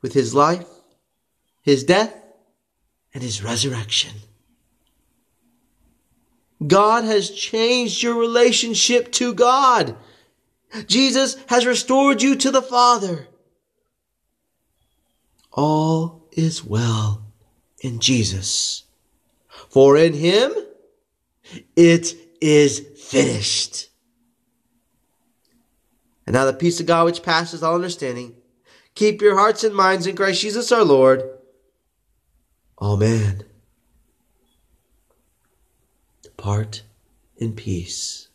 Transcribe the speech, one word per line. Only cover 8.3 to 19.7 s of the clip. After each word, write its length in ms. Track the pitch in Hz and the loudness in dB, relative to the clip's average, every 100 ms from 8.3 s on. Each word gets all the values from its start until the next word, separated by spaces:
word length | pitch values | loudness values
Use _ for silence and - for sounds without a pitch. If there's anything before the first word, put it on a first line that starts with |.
| 233 240 - 233 220 - 247 240 | 2 2 2 -2 -2 0 0 -2
to 200 | - 247 | -4 -4
God. 640 | 196 240 262 277 233 139 110 - _ _ _ _ _ _ 220 214 | 0 2 4 4 2 0 -8 -20 _ _ _ _ _ _ -18 -4
Jesus 500 | 247 269 247 269 - - | 0 0 0 -2 -4 -2
has 180 | 240 247 | 0 2
restored 560 | 240 - 262 277 226 | -2 0 2 4 2
you 140 | 262 269 | 0 0
to 160 | 269 | 0
the 100 | 269 | 0
Father. 680 | 254 247 247 240 190 165 135 _ _ _ _ _ _ _ _ _ _ _ _ _ _ _ _ _ _ _ _ _ _ | 0 2 4 2 -2 -8 -12 _ _ _ _ _ _ _ _ _ _ _ _ _ _ _ _ _ _ _ _ _ _
All 720 | - 147 156 156 160 165 - _ | -4 0 0 0 -2 -4 -10 _
is 320 | - 160 156 | -4 -4 -4
well 600 | 113 104 117 110 107 104 - _ _ _ _ _ | -6 -2 -2 -2 -4 -6 -10 _ _ _ _ _
in 180 | 135 117 | -10 -4
Jesus. 840 | 117 127 107 95 98 - - - _ _ _ _ _ _ _ - | 0 0 -2 -4 -6 -6 -6 -8 _ _ _ _ _ _ _ -20
For 280 | - | -2